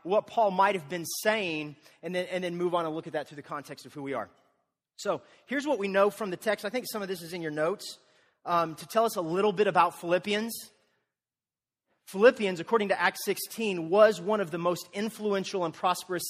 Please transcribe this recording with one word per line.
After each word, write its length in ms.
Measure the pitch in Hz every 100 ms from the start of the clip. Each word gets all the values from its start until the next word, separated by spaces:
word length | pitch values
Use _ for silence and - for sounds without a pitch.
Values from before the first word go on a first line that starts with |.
what 240 | 165 202 -
Paul 240 | 226 208
might 240 | 185 196 196
have 140 | 143
been 160 | 175 160
saying 680 | - 214 220 185 156 151 143 - _
and 140 | 170 180
then, 100 | 180
and 120 | 180
then 120 | 180 175
move 180 | 180
on 120 | 170 160
and 100 | 160
look 120 | 156
at 60 |
that 140 | 151 135
through 100 | 143
the 60 |
context 420 | - 147 139 135 123
of 80 |
who 80 | 147
we 120 | 139
are. 160 | 123 92 _ _ _ _ _ _ -
So 240 | 202 156 - - -
here's 180 | 269 285
what 140 | 233
we 80 | 202
know 240 | 196 202
from 180 | - 208
the 80 | 175
text. 260 | 220 202
I 60 | 202
think 160 | 254 190
some 100 | 220
of 60 | 190
this 160 | 185
is 100 | 165
in 80 | 180
your 100 | 160
notes, 460 | 151 160 202 - - _ _ _ _ -
um, 300 | 170 165 151
to 120 | 160
tell 180 | 226 226
us 100 | 214
a 60 |
little 320 | 160 180 208
bit 120 | 185 202
about 340 | 175 170 -
Philippians. 540 | 175 180 208 208 226 - - _ _ _ _ _ _ _ _ _ _ _ _ _ -
Philippians, 520 | 196 240 226 196 170
according 300 | 160 226 202
to 100 | 175
Acts 260 | 180 - 208
sixteen, 640 | 185 - - 220 180 160
was 320 | 202 214 170
one 200 | 175 214
of 100 | 170
the 60 | 170
most 300 | 175 170 -
influential 720 | 196 220 - 214 196 185 196 165
and 80 |
prosperous 500 | - 185 175 - 175